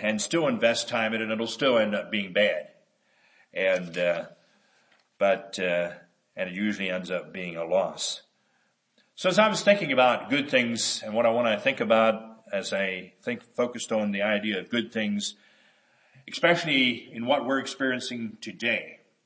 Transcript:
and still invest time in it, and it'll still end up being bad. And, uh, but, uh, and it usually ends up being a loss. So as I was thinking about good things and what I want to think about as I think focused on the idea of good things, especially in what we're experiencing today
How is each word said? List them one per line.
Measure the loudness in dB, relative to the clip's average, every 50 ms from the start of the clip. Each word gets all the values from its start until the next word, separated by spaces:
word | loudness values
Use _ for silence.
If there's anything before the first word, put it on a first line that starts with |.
and | -2 -2 -2 -2
still | -2 -2 0 0 2 2
invest | 2 2 2 2 2 2 -2 -2
time | -2 -2 0 0 -2
in | -2
it, | -2
and | -4
it'll | -4 -4 -4
still | -4 -4 0 2 4 4 4
end | 4 2 0
up | -2 -4 -4
being | -4 -4 -4 -2 2
bad. | 2 2 2 2 -2 -6 -10 -16 _ _ _ _ _ _ _ _ _ _ _ _ _ _ _ -4
And, | -2 0 2 2 0 -2 -4 -4 -2
uh, | 0 0 0 -2 -4 -10 -14 _ _ _ _ _ _ _ _ _ _ _ _ _ _ _ _ 0
but, | 2 2 2 2 -2 -6 -8 -4
uh, | -2 0 0 0 0 -2 -6 -10 -18 _ _ _ _ _ _
and | -8 -6 -6
it | -4
usually | -2 -2 -2 -2 -2 -4 -4
ends | -4 -4 -4 -4
up | -6 -6 -6 -8
being | -10 -10 -10 -8 -8
a | -8 -4
loss. | 0 2 2 2 0 -2 -6 -6 -6 -6 -8 -12 _ _ _ _ _ _ _ _ _ _ _ _ _ _ _ _ _ _
So | -4 -2 2
as | 4 6
I | 6 4
was | 4 4
thinking | 4 4 4 4 4 2
about | 4 6 6 6 6 4 0 -2
good | -2 -2 0 2
things | 2 2 2 2 0 -2 -2 -2 -4 -4 -6
and | -2 0
what | 2 4 4
I |
want | 4 4 2 2 0
to | 0
think | 0 -2 -2 0
about | 2 4 4 6 6 4 2 0 -4 -14 -20 -20 _ -8
as | -6 -6 -4 -4
I | -2 -2 -2 -2 -4 -6 -10 -14 -18 _ -10
think | -8 -8 -8
focused | -10 _ _ -4 -2 -2 -4 -6 -6 -4
on | -2 0 0 0
the | 0 0
idea | 0 0 0 0 0 -2 -4 -4
of | -4 -4
good | -4 -4 -4 -4
things, | -4 -4 -2 -2 -2 -2 -4 -6 -8 _ _ _ _ _ _ _ _ _ _ _ _ _ _ _ _ -20 _ -14
especially | -4 2 2 4 4 2 2 0 2 2 2 2 0 -2 -8 -12
in | -10 -4 0
what | 0 0 2 0 0
we're | -2 -2
experiencing | -2 -4 -6 -4 -2 -2 -2 -2 -4 -8 -8 -8 -8 -10 -10 -12
today | -14 -14 -8 -4 -2 0 0 0 -2 -8 -14 -20 _ _ _ _ _